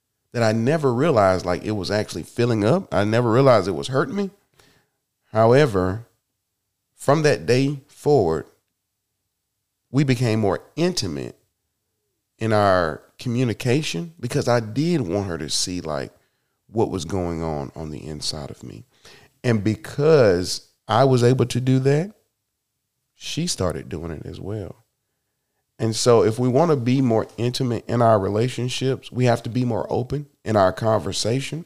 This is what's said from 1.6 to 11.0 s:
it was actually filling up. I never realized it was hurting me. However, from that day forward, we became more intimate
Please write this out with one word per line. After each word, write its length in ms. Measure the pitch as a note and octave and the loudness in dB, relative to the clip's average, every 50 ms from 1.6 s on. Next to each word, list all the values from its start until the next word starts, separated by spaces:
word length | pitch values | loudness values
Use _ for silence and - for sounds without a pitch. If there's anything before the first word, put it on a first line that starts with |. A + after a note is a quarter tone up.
| - | -4
it 80 | G#2+ | -4
was 180 | G#2+ G2+ E2+ - | -4 -4 -4 -2
actually 340 | - - G2+ - - E2+ D2+ | -2 -2 -2 -4 -8 -10 -10
filling 420 | - - - A#2+ A#2+ A#2 G#2+ G2+ | -6 -4 -2 0 0 2 2 2
up. 280 | A2 D#3+ G3 F#3+ - - | 2 2 2 0 -2 -2
I 120 | F#2 G#2 | 0 0
never 260 | G#2+ A2 A#2+ B2 A#2 | 2 2 2 2 2
realized 360 | A2 C3 C#3 C3+ A#2+ G#2 F2 G2 | 4 6 6 6 6 6 4 0
it 20 | |
was 160 | F2 C#2+ - | -2 -4 -6
hurting 280 | B2 C3 C3+ F3 C4+ G3 | -4 -2 -2 -2 -2 -4
me. 160 | G3+ G3+ F#3 - _ _ _ _ _ _ _ _ _ _ _ _ _ _ _ _ _ _ _ | -4 -6 -6 -8 _ _ _ _ _ _ _ _ _ _ _ _ _ _ _ _ _ _ _
However, 760 | - A2 A2+ A#2 B2 C#3+ D#3 C3 G2 F#2 F#2 F#2 F#2+ A2+ A#2 - _ _ _ _ _ _ _ _ _ _ _ _ _ _ _ _ _ | 0 2 4 6 6 6 4 4 2 0 0 0 -2 -4 -8 -14 _ _ _ _ _ _ _ _ _ _ _ _ _ _ _ _ _
from 260 | - - C#3+ C#3+ D#3+ | -4 0 2 2 4
that 240 | D3+ D3 B2+ - D#2+ | 2 2 0 0 0
day 340 | D#2+ A#2+ B2+ C#3 C#3+ D3 C3+ - | 0 0 2 0 -2 -4 -8 -12
forward, 580 | _ _ - - D3 D3 C3 F#2+ D#2+ D#2+ D2 - - _ _ _ _ _ _ _ _ _ _ _ _ _ _ _ _ _ _ _ _ _ _ _ _ _ _ _ _ A#2 | _ _ -4 0 2 4 4 4 2 0 -2 -6 -10 _ _ _ _ _ _ _ _ _ _ _ _ _ _ _ _ _ _ _ _ _ _ _ _ _ _ _ _ -2
we 80 | C#3 D#3 | 0 2
became 380 | C3+ B2+ A2+ C3 A#2 - A2+ | 2 0 0 0 0 0 2
more 180 | G#2 G2 D#2 - - - _ | 0 0 -2 -2 -6 -8 _
intimate 640 | D3 E3+ F#3 F3+ - | -2 -2 -2 -2 -2